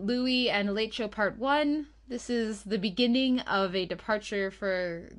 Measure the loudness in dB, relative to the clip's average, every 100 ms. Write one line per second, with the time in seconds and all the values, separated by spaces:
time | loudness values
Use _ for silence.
0 | 0 0 2 2 2 2 0 0 -2 -2
1 | -6 0 -2 0 0 2 2 0 -4 -16
2 | -10 -8 -2 0 0 -4 -4 0 0 2
3 | 4 4 4 2 2 2 2 0 -2 -4
4 | -2 -2 -2 -2 -2 -2 -2 0 -2 -6
5 | -10